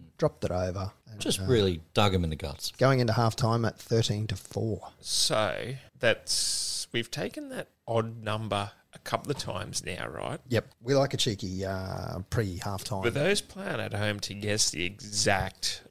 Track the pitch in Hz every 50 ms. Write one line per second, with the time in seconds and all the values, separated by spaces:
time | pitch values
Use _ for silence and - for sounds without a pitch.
0 | - - _ - 160 147 - - - 82 87 90 92 92 87 98 95 101 - _
1 | _ - 110 104 - - - 95 95 127 127 110 98 95 87 80 - _ - 110
2 | 104 104 95 92 85 80 78 - - 76 - - - - - - 127 135 135 127
3 | 123 113 107 127 117 113 - - 127 113 113 117 113 104 - - - - 120 113
4 | 113 - 104 104 110 107 95 - - - - - 110 113 101 85 - - - -
5 | - - - - - - 151 110 107 90 57 50 - 117 139 131 - - _ -
6 | 127 113 104 - - - - - - - - - - - - - - - - 117
7 | 113 - - 139 180 247 - 302 294 269 262 190 - - _ _ - - 113 117
8 | 113 113 113 117 107 107 107 110 110 104 101 101 101 104 - _ _ _ - -
9 | - - 120 - - - 139 - - - - - - - - - - - 90 -
10 | 58 60 - 52 50 - 135 - - - 117 107 - - _ _ 117 123 139 135
11 | 139 131 - 110 - 123 101 - 107 92 92 92 95 95 95 92 95 95 92 92
12 | 90 87 85 87 98 - - 123 110 95 87 90 - 104 98 95 - - 107 95
13 | 95 120 120 139 147 185 202 202 - - - 185 196 196 151 110 104 104 104 101
14 | 104 107 104 101 - - 98 101 104 104 104 107 - - - 78 90 92 101 -
15 | - 104 104 101 107 107 98 92 95 92 - - - - - - - -